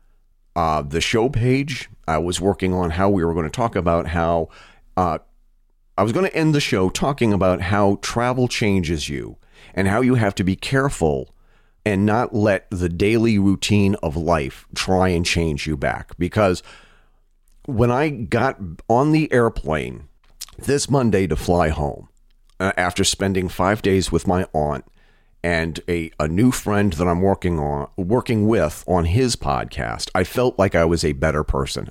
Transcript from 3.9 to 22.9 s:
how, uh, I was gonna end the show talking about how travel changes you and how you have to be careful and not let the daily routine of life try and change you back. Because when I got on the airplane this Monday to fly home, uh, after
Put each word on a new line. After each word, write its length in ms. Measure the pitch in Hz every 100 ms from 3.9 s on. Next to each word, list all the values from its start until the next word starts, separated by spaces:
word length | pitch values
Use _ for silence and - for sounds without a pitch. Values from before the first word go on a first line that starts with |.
| 85 80
how, 420 | 82 82 85 80 - - - - -
uh, 220 | 90 76 _ _ _ _ _ _ _ -
I 20 |
was 120 | 107
gonna 160 | 170 190
end 260 | - 160 147
the 40 |
show 280 | - 104 92
talking 420 | - 143 143 113
about 300 | 98 92 90
how 380 | 90 101 101 101
travel 460 | - 117 123 127 123
changes 600 | - 107 95 80 80 71
you 300 | 67 53 - _ - - -
and 120 | 95
how 140 | 110
you 140 | 127 123
have 180 | 104 104
to 80 |
be 120 | 92 95
careful 800 | - 135 139 - 80 67 64 _ _ _ _ _ 107
and 220 | 95 104
not 260 | 110 123
let 320 | 110 104 95 -
the 180 | 90 87
daily 480 | 85 101 117 113 101
routine 560 | 98 95 - 104 98 101
of 160 | 80 76
life 480 | 80 82 65 - -
try 360 | - - 92 92
and 140 | 87
change 440 | 87 87 80 71 78
you 100 | 71
back. 400 | 67 - - -
Because 460 | 87 110 98 90 - - - _ _ _ _ _ _ - -
when 240 | 113 120
I 180 | 123 156
got 480 | 139 90 117 131 - 92 78 -
on 240 | 117 151
the 200 | 156 156
airplane 760 | 123 117 - 71 78 64 58 - _ _ - - -
this 300 | - 143 -
Monday 380 | 135 117 95 92
to 80 | 76
fly 340 | - 87 80
home, 400 | 80 73 50 50 _ _ _ _ -
uh, 120 | 95 -
after 260 | 90